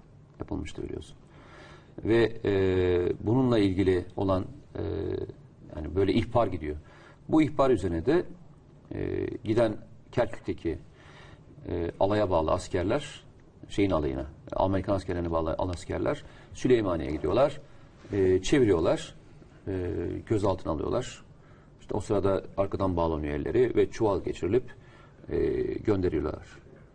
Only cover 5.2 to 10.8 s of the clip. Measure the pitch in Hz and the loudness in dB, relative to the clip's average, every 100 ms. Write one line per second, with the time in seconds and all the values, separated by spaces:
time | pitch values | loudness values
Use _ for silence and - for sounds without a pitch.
5.2 | - - - - - - 80 85 98 117 | -6 -12 -20 -20 -16 -10 -4 2 2 2
6.2 | - 120 110 - 73 73 - - - - | 2 2 2 -2 -6 -8 -12 -20 -20 -18
7.2 | - 156 147 - 135 - 95 82 82 170 | 0 4 4 4 4 4 2 -2 2 2
8.2 | - - - - - - - - - 95 | 0 -8 -20 -20 -20 -20 -12 -8 -4 -4
9.2 | - - - 110 113 104 - - - - | -4 -6 -2 2 2 0 -10 -20 -6 -2
10.2 | 120 - - 87 85 76 | -2 -2 -8 -6 -6 -6